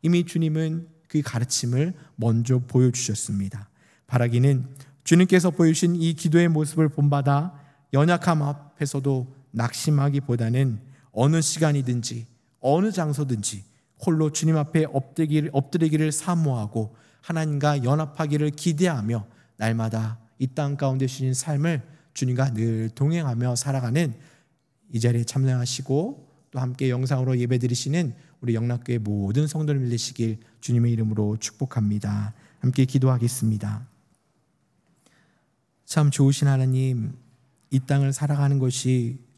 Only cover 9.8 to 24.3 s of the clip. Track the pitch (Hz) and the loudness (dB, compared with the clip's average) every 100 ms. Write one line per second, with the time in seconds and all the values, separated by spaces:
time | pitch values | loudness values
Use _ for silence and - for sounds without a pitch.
9.8 | - 147 139 143 135 120 113 123 135 110 | 0 2 2 0 -2 -2 0 2 0 -2
10.8 | - - _ - 135 165 156 160 156 147 | -10 -20 _ 0 2 2 0 0 2 2
11.8 | 127 120 113 120 113 _ _ _ 127 151 | 0 -2 -4 -10 -14 _ _ _ 0 2
12.8 | 214 185 156 139 143 117 101 101 - _ | 2 -2 -2 -2 -2 -2 -4 -10 -16 _
13.8 | _ _ - 160 156 151 156 160 147 160 | _ _ -2 2 0 0 0 0 0 0
14.8 | 156 139 131 - 156 151 147 139 131 175 | 0 -2 -6 -4 0 0 0 -2 0 0
15.8 | 160 151 156 147 - 175 156 123 107 113 | 2 2 0 -2 -2 0 0 0 -4 -4
16.8 | 110 - _ _ - 165 156 147 147 143 | -6 -8 _ _ -8 -4 -2 0 0 0
17.8 | 123 147 156 - 156 147 151 147 175 151 | 2 0 -2 -4 -2 0 0 -2 -2 2
18.8 | 180 143 104 117 98 - _ _ 107 113 | 0 0 -2 -4 -6 -16 _ _ -2 0
19.8 | 113 110 113 113 _ _ 131 131 143 143 | -2 -2 -4 -8 _ _ -6 -2 -4 -2
20.8 | 139 131 131 131 131 131 - 143 160 156 | -2 0 -2 -2 -4 -4 -2 -2 0 -2
21.8 | - - _ - 127 123 131 113 117 110 | -6 -20 _ -4 -2 0 0 0 -2 0
22.8 | 110 - 139 170 147 117 123 120 139 135 | -4 -2 0 0 -2 -2 -2 -2 -2 -4
23.8 | 123 135 160 113 - | -2 0 -2 -4 -16